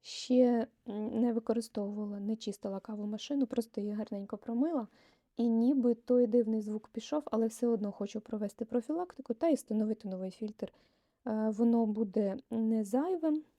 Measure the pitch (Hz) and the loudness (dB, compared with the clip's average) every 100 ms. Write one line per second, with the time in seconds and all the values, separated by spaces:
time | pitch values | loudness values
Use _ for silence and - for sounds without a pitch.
0 | - - - 254 247 233 226 _ - 208 | -14 -12 2 6 6 4 0 _ -10 -6
1 | 214 220 240 226 226 233 226 - 202 208 | -4 0 0 0 -2 -2 -2 -6 -6 -6
2 | 208 202 202 220 214 196 202 196 - 214 | -6 -6 -6 -4 -6 -6 -6 -8 -8 -8
3 | 208 214 - 285 262 - 226 - 208 208 | -6 -8 -4 -2 0 -2 -4 -6 -4 -4
4 | 220 202 196 208 - 233 302 311 214 _ | -6 -8 -8 -10 -6 0 0 0 -4 _
5 | _ _ _ - 233 226 240 277 240 233 | _ _ _ 0 2 4 4 4 2 0
6 | - 247 240 240 220 220 208 214 - - | 2 4 6 4 4 0 -2 -8 -8 -12
7 | - 302 294 220 226 - 240 226 208 - | -4 -4 -2 0 0 0 0 0 -2 -6
8 | 202 214 - 214 202 - 220 247 226 320 | -6 -6 -8 -6 -6 -6 -2 -2 -2 -4
9 | 359 - - 226 339 277 - 214 214 214 | -4 -10 -6 0 2 2 0 -2 0 -2
10 | 202 185 185 - 214 - - _ _ _ | -6 -8 -8 -8 -10 -8 -10 _ _ _
11 | _ _ 247 220 220 214 233 233 220 208 | _ _ -6 0 0 4 4 4 2 0
12 | 220 226 202 190 _ 226 220 226 202 247 | 0 0 0 -2 _ -2 2 0 2 0
13 | 330 359 320 311 - | 0 0 0 0 -4